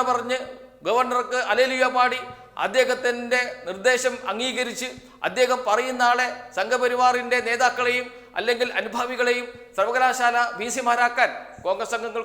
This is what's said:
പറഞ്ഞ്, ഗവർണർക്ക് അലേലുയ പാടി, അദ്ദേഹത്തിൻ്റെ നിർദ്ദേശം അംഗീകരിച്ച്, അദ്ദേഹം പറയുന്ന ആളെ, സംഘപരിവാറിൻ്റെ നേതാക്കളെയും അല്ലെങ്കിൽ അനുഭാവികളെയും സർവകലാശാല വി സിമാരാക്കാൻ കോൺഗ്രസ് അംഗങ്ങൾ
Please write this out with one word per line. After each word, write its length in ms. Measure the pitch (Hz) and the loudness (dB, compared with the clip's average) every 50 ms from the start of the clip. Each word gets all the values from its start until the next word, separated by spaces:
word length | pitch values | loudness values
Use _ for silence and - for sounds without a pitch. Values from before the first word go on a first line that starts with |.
| 254 247 | 2 2
പറഞ്ഞ്, 300 | 247 240 233 240 254 254 247 - - - - - - - - 175 | 0 0 0 -2 -4 -4 -4 -8 -14 -16 -18 -20 -18 -8 -2 0
ഗവർണർക്ക് 540 | 220 247 254 247 247 247 233 - 240 254 233 196 | 2 2 2 2 0 -2 -2 0 -2 -2 0 2
അലേലുയ 360 | 208 233 254 262 262 254 262 254 247 247 | 4 4 4 2 4 2 0 2 2 2
പാടി, 220 | 247 247 247 254 - - - - - - - - 165 | 2 2 0 -2 -8 -10 -14 -18 -20 -16 -8 -6 -4
അദ്ദേഹത്തിൻ്റെ 760 | 196 208 254 247 247 247 247 262 247 240 240 240 240 247 247 247 240 - - - 170 | -2 2 2 2 2 2 0 0 -2 -2 -2 -2 -2 0 0 0 -2 -6 -12 -10 -12
നിർദ്ദേശം 480 | 190 196 190 254 254 240 254 254 240 233 - - | -8 -2 2 2 2 2 2 -2 -4 -4 -6 -6
അംഗീകരിച്ച്, 560 | 202 220 247 262 240 233 254 247 220 - 240 254 - - - - - - - 170 | -4 -4 -2 -4 -2 -2 -4 -4 -4 -8 -8 -8 -10 -12 -18 -20 -14 -6 -6 -4
അദ്ദേഹം 320 | 180 240 254 240 254 247 247 220 | 0 2 2 2 2 0 2 0
പറയുന്ന 360 | 208 240 254 262 254 247 247 240 | 2 2 0 -2 0 2 4 4
ആളെ, 180 | 247 247 254 240 240 - - - - 185 | 4 4 2 -2 -4 -8 -12 -8 -4 -4
സംഘപരിവാറിൻ്റെ 800 | 196 220 247 247 247 247 247 247 254 247 254 247 240 240 247 247 233 226 | -2 0 0 2 2 2 2 4 4 4 4 2 0 0 0 0 2 0
നേതാക്കളെയും 580 | 233 233 262 240 240 240 247 247 247 247 254 247 - - - - - - | 0 2 2 2 2 2 0 0 0 0 -2 -4 -10 -18 -18 -10 -8 -4
അല്ലെങ്കിൽ 280 | 202 233 240 233 247 240 - 185 | 0 0 0 0 0 -2 -2 -4
അനുഭാവികളെയും 640 | 208 220 202 240 247 247 254 240 247 240 240 247 247 240 - - - - - - | -4 -2 -2 -4 -4 -4 -2 0 0 2 0 0 -2 -8 -12 -16 -18 -8 -2 0
സർവകലാശാല 600 | 196 226 240 254 254 254 240 - 247 240 240 240 240 233 226 - | 0 2 2 2 2 2 2 4 2 2 4 4 2 0 -2 -6
വി 100 | 214 240 220 | -6 -4 -4
സിമാരാക്കാൻ 560 | 269 247 240 240 233 247 240 240 254 240 - - - - - - - - | -2 2 2 2 4 4 2 4 4 2 2 2 -4 -14 -16 -14 -8 -2
കോൺഗ്രസ് 320 | 175 196 202 220 220 - - | -2 -2 -2 -2 -4 -4 -4
അംഗങ്ങൾ 260 | 220 233 208 233 226 | -4 -4 -6 -6 -6